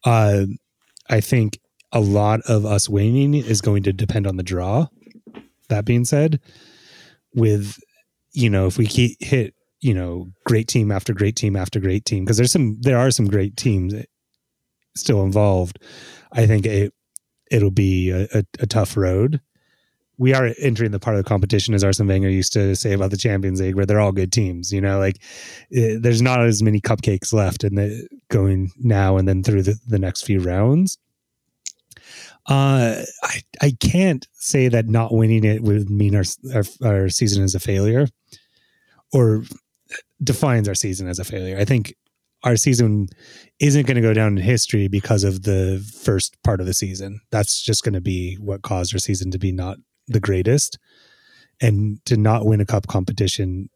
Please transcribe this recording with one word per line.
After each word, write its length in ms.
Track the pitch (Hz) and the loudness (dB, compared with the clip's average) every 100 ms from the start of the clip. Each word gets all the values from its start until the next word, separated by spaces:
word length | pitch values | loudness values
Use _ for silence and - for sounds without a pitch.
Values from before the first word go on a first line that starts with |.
Uh, 420 | - 113 107 101 98 110 _ _ _ _ _ | 2 2 4 2 0 -6 _ _ _ _ _
I 100 | 113 | -2
think 380 | - 127 107 - _ _ _ | 2 0 0 -4 _ _ _
a 80 | 120 | 0
lot 400 | 101 101 104 110 - | 2 2 2 0 0
of 160 | 113 | 0
us 240 | 104 101 - | 2 -2 0
winning 460 | 101 104 127 139 | 0 2 2 2
is 260 | 147 113 110 | 0 0 -2
going 220 | 110 101 | 0 0
to 100 | 98 | 0
depend 340 | 95 110 107 98 | -2 -2 -2 -2
on 120 | 92 | -4
the 40 | |
draw. 440 | 90 90 90 110 160 _ - - - - - _ _ | -4 -4 -2 0 -2 _ -20 -20 -20 -20 -20 _ _
That 160 | 110 | -4
being 220 | 107 120 120 | 0 0 2
said, 340 | 147 156 151 _ - - _ - - - _ _ | 0 2 0 _ -20 -20 _ -20 -20 -20 _ _
with, 440 | 127 113 104 101 - - _ _ _ _ | -2 0 0 -4 -12 -20 _ _ _ _
you 160 | - 120 | -2 0
know, 180 | 98 95 | 2 0
if 120 | - | 0
we 80 | 110 | -2
keep 360 | - 120 - | 2 0 -2
hit, 300 | - 135 107 _ _ _ | -2 -2 -2 _ _ _
you 120 | 139 | -2
know, 380 | 98 90 87 92 92 | -2 -4 -8 -10 -12
great 240 | - 113 110 | 0 0 0
team 220 | 127 104 | 0 0
after 220 | 101 - | -2 -4
great 240 | 101 101 113 | -2 -2 0
team 180 | 107 | -2
after 240 | 98 92 110 | -2 -4 -4
great 280 | 95 95 - | -2 -2 -2
team, 180 | 104 | -4
'cause 140 | 92 107 | 0 2
there's 120 | 123 | 2
some, 280 | 185 123 110 | 2 0 0
there 160 | 120 127 | 0 2
are 140 | 131 | 2
some 160 | 123 101 | 2 0
great 320 | 101 98 104 | 0 -2 -4
teams 360 | 127 101 92 104 - _ _ _ _ _ _ _ _ | -2 0 -2 -6 -12 _ _ _ _ _ _ _ _
still 280 | - - 104 | -12 -2 0
involved. 560 | 95 98 104 95 87 - - - - - _ | 2 2 2 2 0 -8 -20 -20 -20 -20 _
I 140 | 120 113 | 0 4
think 180 | 107 | 4
it, 300 | 101 101 101 _ _ - _ _ _ | 2 0 -2 _ _ -20 _ _ _
it'll 200 | 117 101 | 2 2
be 380 | 95 98 92 92 | 2 2 2 0
a, 140 | 92 101 | -2 -2
a, 120 | 110 98 - | -2 -2 -4
a 60 | 107 | -2
tough 300 | 113 95 - | 0 0 0
road. 460 | 95 92 120 151 _ _ _ _ _ _ _ _ | 0 2 0 0 _ _ _ _ _ _ _ _
We 160 | 127 | 2
are 220 | 135 123 - | 4 2 0
entering 340 | 143 110 113 | -2 0 -2
the 60 | 101 | -2
part 180 | - 104 | -2 -2
of 40 | |
the 60 | 95 | 0
competition, 460 | 104 95 104 95 | 0 2 0 0
as 100 | 104 | 0
Arsene 220 | 98 98 101 | 2 2 2
Wenger 240 | 95 95 | 2 2
used 240 | 95 90 | 0 0
to 200 | - 98 | 0 0
say 200 | 95 113 | 0 0
about 160 | 98 98 | -2 -2
the 80 | 98 | -2
Champions 420 | 113 98 98 92 | -2 -2 -2 -2
League, 140 | 95 | -2
where 100 | 95 | 0
they're 160 | 98 104 | 2 4
all 120 | 104 | 2
good 200 | 95 92 | 0 -2
teams, 400 | 117 101 87 87 | 0 -2 -4 -6
you 80 | 101 | -2
know, 180 | 98 98 | 0 0
like, 240 | 98 95 - - - - - | 0 -2 -10 -20 -20 -20 -6
eh, 220 | 131 113 110 | 0 0 0
there's 220 | 117 117 | 2 2
not 180 | 123 127 | 2 4
as 220 | 117 104 | 2 2
many 180 | 110 104 | 2 0
cupcakes 540 | - 110 - 98 - | 0 -2 0 -2 0
left 300 | 110 95 87 | 0 0 -2
in 100 | 104 | -2
the, 340 | 98 101 107 - 285 _ | -2 -2 -6 -14 -20 _
going 400 | 113 98 95 92 - | 0 2 0 -2 -2
now 400 | 123 101 98 95 | 0 2 2 2
and 100 | 95 | 2
then 140 | 95 | 0
through 220 | 95 104 | 2 0
the, 140 | 92 107 - | 0 -2 -2
the 120 | 104 | -2
next 240 | 95 - | -2 -6
few 180 | - 98 | -2 -2
rounds. 560 | 90 90 110 147 190 - _ _ _ _ _ _ - - _ - - - - - - | 0 0 2 2 0 -4 _ _ _ _ _ _ -20 -20 _ -20 -20 -20 -20 -20 -2
Uh, 540 | 139 139 135 117 110 - - | 2 2 2 0 -2 -10 -10
I, 180 | - - - - | -8 -8 -12 -2
I 120 | 147 127 | -2 0
can't 480 | - 175 190 143 - | 0 2 2 0 -6
say 340 | _ - 135 127 | _ -4 2 2
that 180 | 117 113 | 2 2
not 260 | 113 113 | 0 2
winning 300 | 113 113 113 | 2 4 4
it 220 | 107 107 | 2 0
would 260 | 113 104 101 | 2 0 0
mean 240 | 101 104 | 0 2
our, 80 | 101 90 - 131 | 2 0 -6 -6
our, 80 | 123 101 - | -4 -4 -2
our 280 | 120 101 95 | 0 2 0
season 340 | - 113 98 | 0 0 2
is 140 | 98 95 | 0 0
a 40 | |
failure 460 | - 98 104 117 143 _ _ - _ _ _ _ _ _ _ | -2 0 2 2 0 _ _ -20 _ _ _ _ _ _ _
or 300 | 139 117 107 120 - _ _ _ - _ _ | 2 4 2 -4 -18 _ _ _ -18 _ _
defines 460 | 135 139 151 120 101 | -4 0 2 2 0
our 60 | 92 | -2
season 320 | 104 92 92 | -4 -6 -6
as 100 | 87 | -8
a 60 | |
failure. 340 | 95 101 92 95 | -8 -8 -8 -2
I 60 | |
think 320 | 104 131 104 - _ _ _ _ | 0 0 -2 -12 _ _ _ _
our 120 | 127 117 | 0 2
season 520 | - 123 117 104 95 - - - - _ | 2 2 2 2 -2 -8 -20 -20 -20 _
isn't 300 | 147 143 131 | 2 2 2
gonna 120 | 123 | 2
go 140 | 113 | 2
down 240 | 110 110 98 | 2 2 0
in 60 | |
history 420 | 92 120 - 110 98 | 0 0 0 -2 0
because 380 | 98 - 107 | -2 0 0
of 180 | 98 95 | 0 -2
the 420 | 98 95 92 95 101 - | -2 -2 0 -4 -8 -8
first 360 | - 98 - _ | -2 -2 -2 _
part 160 | - 95 | -2 -2
of 60 | 92 | -2
the 80 | |
season. 460 | 90 101 92 98 104 _ | -4 -6 -8 -12 -16 _
That's 280 | 110 104 - | -4 -2 -4
just 220 | - 110 | -2 -4
gonna 180 | - 98 | -2 -4
be 360 | 90 92 90 92 | -4 -4 -6 -8
what 260 | 104 98 | -10 -10
caused 320 | - 95 90 | -6 -4 -4
our 60 | 95 | -4
season 320 | - 95 95 | -4 -4 -4
to 80 | 92 | -4
be 100 | 95 | -4
not 280 | 92 92 98 _ _ - | -4 -6 -10 _ _ -4
the 140 | 110 | -4
greatest. 580 | 95 95 92 139 - - _ _ _ _ _ _ _ _ | 0 -2 2 0 0 -8 _ _ _ _ _ _ _ _
And 380 | 117 104 107 104 | 0 2 -2 -4
to 120 | - 113 | -2 0
not 300 | 107 113 107 | 2 2 2
win 140 | 107 | 2
a 60 | 101 | 2
cup 200 | 104 95 | -2 -2
competition 840 | 98 90 101 98 - 95 90 98 | -4 -4 -2 -2 -2 -4 -6 -10